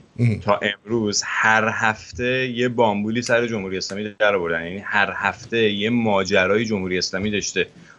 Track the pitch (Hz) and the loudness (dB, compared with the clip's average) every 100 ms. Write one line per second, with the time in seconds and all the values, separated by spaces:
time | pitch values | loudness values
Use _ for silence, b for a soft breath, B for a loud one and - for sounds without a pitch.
0 | - - 120 95 95 101 104 101 104 117 | -10 0 0 2 0 2 0 -4 -4 -2
1 | 107 98 - - 110 110 110 107 113 107 | 0 -2 -4 0 4 4 2 0 -2 -2
2 | - - 123 127 131 117 123 117 113 101 | -8 -6 -2 -2 -2 0 0 2 2 2
3 | 104 117 120 120 120 110 95 92 - 98 | -2 -2 2 2 2 -2 -4 -6 -6 -6
4 | 107 101 104 98 85 82 85 95 98 107 | -8 0 2 2 0 -2 -4 -8 -2 0
5 | 98 87 101 92 - 117 110 101 107 120 | 0 0 -2 -4 -4 0 2 2 0 0
6 | 113 98 95 101 95 104 113 104 92 90 | 2 2 2 4 4 2 0 -2 -2 -2
7 | - 95 104 104 - 92 85 B B | -4 -4 -4 -4 -2 -2 -4 B B